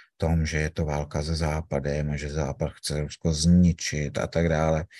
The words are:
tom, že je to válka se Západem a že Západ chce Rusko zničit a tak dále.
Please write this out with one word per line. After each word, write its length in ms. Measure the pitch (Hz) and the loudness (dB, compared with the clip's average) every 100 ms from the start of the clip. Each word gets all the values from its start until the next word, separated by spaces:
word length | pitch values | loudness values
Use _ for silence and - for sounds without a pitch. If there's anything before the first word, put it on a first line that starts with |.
| - - | -18 -4
tom, 280 | 82 82 78 | 0 0 0
že 120 | 78 | -2
je 120 | 78 | -2
to 160 | - 78 | -2 -2
válka 380 | 73 73 78 | -2 -4 -4
se 120 | 76 80 | -4 -2
Západem 760 | 80 78 78 69 69 73 73 | -2 -2 -4 -4 -2 -2 -2
a 40 | 73 | -4
že 140 | 73 | -4
Západ 420 | 76 69 - 78 | -4 -4 -4 -6
chce 300 | - - 73 | -6 -6 -4
Rusko 320 | 73 - 85 | -6 -4 -2
zničit 840 | 76 82 87 87 80 - 73 71 - | 2 6 6 6 4 -2 -4 -4 -4
a 100 | - | -2
tak 220 | 82 85 | 0 2
dále. 360 | 78 80 80 - | 2 2 0 -2